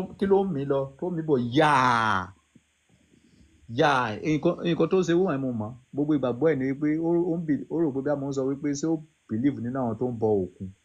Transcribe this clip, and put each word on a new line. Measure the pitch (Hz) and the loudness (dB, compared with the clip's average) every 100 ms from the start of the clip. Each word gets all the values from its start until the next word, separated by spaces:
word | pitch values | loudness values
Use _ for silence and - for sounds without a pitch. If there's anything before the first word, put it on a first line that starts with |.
| 185 | 2
kí | - 202 | -4 2
ló | 196 | 2
ń | 196 | 2
mì | 139 | -2
lọ, | 139 139 135 | -2 -2 -2
tó | - 180 | -6 -6
ń | |
mì | 165 | -4
bọ̀? | 156 131 120 | 0 2 2
Yáà. | 135 151 135 127 117 110 95 92 - _ _ _ _ _ _ _ _ _ _ _ _ - | 2 4 4 4 2 2 0 -4 -12 _ _ _ _ _ _ _ _ _ _ _ _ -6
Yáà. | 117 151 131 117 107 | 0 2 2 0 -2
Nǹkan, | 160 151 170 - | 0 2 2 0
nǹkan | 175 160 165 | 0 0 2
tó | 190 | 2
ṣe | 165 | 2
woman | 170 190 139 | 2 2 0
mo | 131 | -2
mọ̀. | 117 107 - _ | -4 -6 -10 _
Gbogbo | 135 147 | -2 0
ìgbàgbọ́ | 147 127 120 160 | 2 0 2 2
ẹ̀ | 135 | 2
ni | 135 | -2
pé | 139 151 160 | -2 -2 0
ó, | 165 170 | 0 0
ó | 175 | 0
ń | 170 | -2
bì-, | 160 135 - | -2 -2 -2
ó | 156 | -2
rò | 160 | 0
pé | 135 | 0
bí | 139 | -2
a | 143 | -2
mọ̀ | 139 | -2
ń | |
sọ | 135 | -2
wípé | 131 139 147 | -2 -2 -4
ṣé | 143 160 | -2 -2
ó | 160 - _ | -2 -6 _
believe | - 110 143 - | -6 -2 0 0
nínú | 120 135 | -4 -4
àwọn | 120 110 | -4 -2
tó | 127 | -4
ń | 117 | 0
bọ | 110 | 2
òkun? | 104 90 - 95 - | 2 0 -6 -12 -14